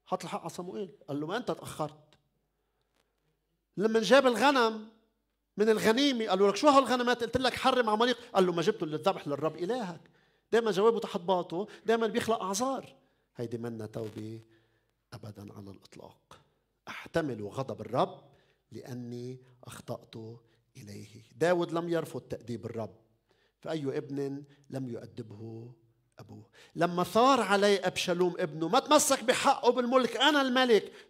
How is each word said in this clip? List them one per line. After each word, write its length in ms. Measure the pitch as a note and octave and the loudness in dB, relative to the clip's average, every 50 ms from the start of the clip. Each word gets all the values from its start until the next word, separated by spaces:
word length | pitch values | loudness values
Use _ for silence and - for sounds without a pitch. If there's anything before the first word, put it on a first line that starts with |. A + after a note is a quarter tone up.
| _ | _
حط 180 | - - F#3 - | -6 -6 -6 -6
الحق 160 | D#3+ G3+ G3+ | -6 -8 -8
على 100 | - E3 | -8 -8
صموئيل، 420 | - - F3 F3+ G#3 A3 G3+ E3+ - - _ - | -10 -10 -10 -10 -8 -10 -10 -10 -12 -16 _ -8
قال 120 | C#3 D3 | -6 -6
له: 80 | D3+ D#3 | -4 -4
"ما 100 | F#3+ B3 | -4 -4
أنت 140 | A#3 - | -4 -4
تأخرت". 640 | E3 - - C3 - - D#3 C#3+ - - - _ _ _ _ _ _ _ _ _ _ _ _ _ _ _ _ _ _ _ _ _ _ _ _ _ _ _ _ _ _ _ _ _ - E3 | -6 -6 -6 -12 -8 -6 -6 -6 -8 -12 -20 _ _ _ _ _ _ _ _ _ _ _ _ _ _ _ _ _ _ _ _ _ _ _ _ _ _ _ _ _ _ _ _ _ -4 -2
لما 220 | G3 A3 A3 A3+ | 0 2 2 2
جاب 280 | A3 F3+ B3 C#4+ C4+ C4 | 4 6 6 6 6 6
الغنم 640 | A#3+ G3 B3+ C#4+ C#4+ C4 A#3 A3+ A3 A3 G#3+ - - _ _ _ _ _ _ _ _ _ _ _ - F#3+ | 4 4 4 4 4 4 4 2 0 -2 -10 -16 -20 _ _ _ _ _ _ _ _ _ _ _ -2 0
من 120 | G#3+ A3+ | 2 4
الغنيمة 580 | A3 G3+ E3+ G#3 A3+ B3+ C#4+ C#4+ C4 A#3 A3 G#3 | 4 4 4 2 4 4 4 2 2 0 0 0
قال 120 | F#3 F#3+ | 2 4
له: 80 | G3+ G3+ | 4 4
"لك 80 | G3 | 4
شو 120 | - D4 D4+ | 4 6 6
هالغنمات؟ 560 | C4+ C4+ C4+ G#3+ B3+ B3 A#3+ B3 B3 A#3+ A#3 | 8 8 6 4 2 0 2 0 0 0 -2
قلت 140 | G#3+ - B3+ | -2 -2 0
لك 160 | C4 A#3+ - | 0 0 0
حرم 360 | - - B3+ C4 B3+ A#3+ G#3+ | 2 2 2 4 4 2 2
عماليق". 280 | G#3 G#3+ A#3+ B3 A#3+ - - - - | 2 2 4 2 2 -2 -4 -2 2
قال 120 | G3 F#3+ | 2 4
له: 80 | F3+ E3+ | 4 2
"ما 80 | E3+ | 0
جبته 240 | D#3+ G3+ G#3+ - F3 | 0 0 0 -2 -2
للذبح 420 | D#3 D3+ D3+ - G3 F3+ - - D3 | -4 -4 -2 0 0 -2 -2 -4 -6
للرب 280 | C#3+ C3 D3 D#3 D3+ | -6 -2 -4 -4 -4
إلهك". 460 | D#3 F3 F3+ A#3+ B3+ A3+ F3 E3 D#3 - - _ _ _ _ _ _ _ - | -4 -6 -4 -4 -4 -6 -8 -10 -12 -16 -20 _ _ _ _ _ _ _ -2
دايما 200 | - A#3 A#3 A3 | 0 2 2 2
جوابه 280 | F#3 F3+ G#3 A#3 A3+ G#3 | 2 2 4 4 2 2
تحت 200 | - G3 - G3 | -2 -6 -8 -6
باطه، 480 | F3 F3 F#3+ F3 E3+ - D#3+ F3 G#3 - - - - | -2 0 0 0 0 -4 -6 -8 -8 -8 -12 -8 -2
دايما 220 | A3 A#3 A#3 A#3 G#3+ | 0 0 2 0 0
بيخلق 340 | F#3+ A#3+ - A3 A3 - F#3 | -2 -2 -2 0 -2 -2 -2
أعذار. 520 | F#3 G3 G3 B3+ C4+ C4+ A3+ - - - _ _ _ _ _ _ _ _ | -4 -4 -2 -2 -2 -4 -4 -8 -12 -18 _ _ _ _ _ _ _ _
هيدي 220 | - A#2+ A2+ A#2+ A2+ | -10 -10 -8 -8 -8
منا 280 | A#2 A#2+ A#2 A2 A2 | -8 -8 -8 -10 -10
توبة 560 | G#2+ - A#2 A2+ G#2+ - A2 G#2+ A2 A2+ A2+ A2 _ _ _ _ _ _ _ _ _ _ _ _ _ - | -10 -10 -10 -10 -10 -10 -12 -12 -12 -14 -16 -18 _ _ _ _ _ _ _ _ _ _ _ _ _ -18
أبدا 400 | A2 - G#2+ G2 G2+ G2+ G2+ G#2 | -16 -16 -16 -16 -16 -16 -16 -16
على 180 | G#2 G2+ G2 | -18 -18 -18
الإطلاق. 680 | G2 G2 _ - - - - - - _ _ - - - _ _ _ _ _ _ _ _ - - | -18 -20 _ -20 -20 -20 -20 -20 -20 _ _ -20 -20 -20 _ _ _ _ _ _ _ _ -18 -16
"أحتمل 600 | - - - - - E3 D#3+ C#3 A#2 G#2+ G#2 G2+ | -14 -14 -10 -6 -4 -4 -4 -4 -6 -8 -10 -10
غضب 340 | - C3+ C3 - G#2+ G2 | -8 -8 -8 -8 -8 -12
الرب 480 | G#2+ G2+ A2+ C#3 F#3 - - - - - _ _ _ _ _ _ _ _ | -10 -6 -2 -2 -2 -2 -4 -12 -20 -20 _ _ _ _ _ _ _ _
لأني 680 | - G#2+ - C#3+ B2+ B2 A#2+ A#2+ A#2+ A#2+ A#2+ B2+ C3 B2+ B2+ _ _ _ - | -20 -18 -16 -14 -12 -12 -12 -10 -12 -12 -12 -12 -14 -16 _ _ _ _ -20
أخطأت 520 | B2+ - - - - A#2 - - - - A2+ A2 A2 A#2 B2 _ _ _ _ _ _ - - | -18 -18 -16 -12 -12 -12 -12 -12 -16 -18 -16 -16 -16 -18 -20 _ _ _ _ _ _ -20 -20
إليه". 460 | A2 G#2 G2+ G#2 G#2 - - A2 A2 _ - | -18 -18 -16 -16 -18 -18 -20 -20 -20 _ -6
داود 360 | A#2 D#3 E3+ F3+ F3 E3+ D3 | 0 2 2 4 2 0 -2
لم 180 | D#3+ F#3+ E3+ F3 | -4 -4 -2 -2
يرفض 320 | E3+ D#3+ D#3+ - - B2+ | -2 -2 -2 -4 -8 -10
تأديب 440 | - - A#2+ - - A2 A#2+ G#2 G#2+ | -10 -10 -12 -10 -8 -8 -10 -8 -8
الرب، 300 | A2+ A2 A2 A2 G#2 - - _ _ _ _ _ _ _ _ _ _ _ _ | -8 -8 -8 -8 -8 -10 -16 _ _ _ _ _ _ _ _ _ _ _ _
فأي 380 | - D#3 D#3+ D#3+ C#3 C3+ C3 D3+ | -10 -8 -6 -6 -4 -4 -4 -6
ابن 460 | D3 C3 C#3 C#3 C#3+ C3+ C#3 C#3 C#3+ - _ _ _ - | -6 -6 -6 -6 -6 -6 -6 -10 -12 -16 _ _ _ -12
لم 200 | C3 C3+ C3 B2 | -10 -10 -8 -8
يؤدبه 840 | A#2 G#2+ A2+ A2 - - A#2 A2 A2 G#2 A2+ A2+ A2+ A2+ A#2 B2 B2+ _ _ _ _ _ _ _ _ - | -10 -12 -12 -14 -16 -16 -16 -14 -14 -16 -14 -14 -14 -14 -16 -18 -20 _ _ _ _ _ _ _ _ -20
أبوه؟ 300 | A#2+ G#2 G#2+ G#2+ G#2+ _ _ - - - - | -20 -20 -20 -20 -20 _ _ -20 -20 -12 -4
لما 280 | D3+ E3 F3 F3 F3 F3+ | -2 -2 0 0 0 -2
ثار 380 | - - A3 B3 C#4 C#4 A#3+ | 2 4 4 6 6 6 4
عليه 460 | G#3+ F#3 G3+ G3 G3+ G#3 G3+ F#3+ F#3+ F#3 | 4 4 4 4 6 4 4 4 2 -2
أبشالوم 480 | F3+ - - F3+ F3 F3 F3+ F3+ F3 - | -2 -2 -2 0 2 2 2 0 0 -2
ابنه، 280 | F3+ D3+ D3 D#3+ E3 D#3+ | -4 -4 -4 -4 -2 0
ما 120 | G3+ C4 | 2 2
تمسك 440 | - C4 D4+ D4 - - C#4 - G#3+ | 4 6 4 4 6 4 0 0 2
بحقه 480 | A#3+ A3+ - - C4+ B3+ - - A#3+ | 0 0 2 4 2 2 4 4 2
بالملك، 460 | A#3+ B3+ B3 A#3+ C4 C4 B3 A3+ - A3 | 2 2 2 2 4 4 4 2 0 2
"أنا 240 | C4 D4+ D4+ C#4+ | 4 4 4 4
الملك"، 520 | C4+ C4 B3 C4 B3+ B3 A3+ G3 - - - - - | 4 2 2 2 4 6 6 4 4 0 -12 -20 -14